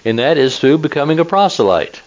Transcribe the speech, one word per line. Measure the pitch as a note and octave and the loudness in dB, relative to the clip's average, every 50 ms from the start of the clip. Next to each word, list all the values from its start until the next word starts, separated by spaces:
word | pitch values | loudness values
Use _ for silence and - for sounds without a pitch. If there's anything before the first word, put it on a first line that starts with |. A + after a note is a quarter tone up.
| - | -6
and | A2+ A2+ A#2 | -4 -2 -2
that | A#2+ D3 E3 D3 | 0 0 2 2
is | C3 C3 C3 - | 2 0 0 0
through | - C3 D3 D#3+ | 2 2 2 2
becoming | D3+ D3 - D3+ C#3+ D3+ D#3+ D#3+ | 0 -2 -4 -2 -2 0 0 0
a | E3+ | 0
proselyte. | E3+ G3 G3 G3+ F#3 - - A2+ G2 F2+ E2 C#2+ - - - - | 0 0 0 0 0 0 0 0 2 2 0 -2 -4 -10 -14 -20